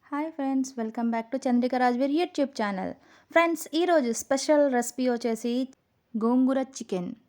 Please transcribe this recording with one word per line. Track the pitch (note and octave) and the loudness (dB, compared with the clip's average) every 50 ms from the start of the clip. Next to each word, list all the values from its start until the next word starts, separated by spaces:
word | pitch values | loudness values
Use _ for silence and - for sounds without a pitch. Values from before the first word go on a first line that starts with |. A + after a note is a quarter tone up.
| _ _ - | _ _ -6
హాయ్ | C#4+ D4+ D#4+ D#4+ | -6 -6 -6 -6
ఫ్రెండ్స్, | - C#4 C4+ C4+ C4+ C4 C4 - A#3+ | -6 -4 0 0 0 -2 -2 -4 -6
welcome | A3+ A3 A3 - A#3 A#3 A#3 | -6 -6 -4 -4 -2 -2 -2
back | A3+ A3 - - | -2 -4 -4 -6
to | C4+ - | -4 0
చంద్రిక | C4+ B3 A#3+ A#3+ B3+ B3+ B3+ B3+ | 2 2 2 2 2 0 2 2
రాజ్వీర్ | B3 A#3+ A#3+ C4+ C#4 C#4 D#4 | 2 2 2 0 0 2 0
YouTube | F4+ F4 - - C#4+ C4+ - - | 0 -2 0 -2 -2 -2 -2 -4
ఛానల్. | A3 G3+ G3+ F#3 F#3 F3 - _ _ _ - - _ _ - | -4 -4 -2 -4 -6 -8 -8 _ _ _ -20 -20 _ _ 2
ఫ్రెండ్స్, | E4 E4+ E4+ E4+ D#4 - - - D#4 | 2 2 2 0 -2 -6 -4 -2 0
ఈరోజు | F4 F4 F4 D#4+ C4 A#3 A3+ - | 2 4 4 4 4 2 -2 -4
స్పెషల్ | - _ C4+ C4+ C4+ - D4+ D4 D4 C#4+ B3+ | -2 _ -2 -2 2 2 4 4 4 4 2
రెసిపీ | A#3+ A#3+ A#3+ - - B3+ B3+ A#3+ | 0 0 -2 -4 -2 -2 0 0
వచ్చేసి | A#3 A#3 A#3+ A3+ A3+ - A#3+ A#3+ B3 C4 B3+ - _ _ _ _ _ _ _ _ A3 G#3 | 0 -2 -2 -4 -2 -2 -2 -2 -2 -2 -4 -8 _ _ _ _ _ _ _ _ -2 0
గోంగూర | A3+ B3 B3+ C4 B3+ C4+ C4+ C4 C4 C4+ | 2 4 4 4 4 2 0 -2 -4 -8
చికెన్. | - - _ - F#3 F3 F3 - - _ | -14 -8 _ -4 -4 -4 -6 -10 -12 _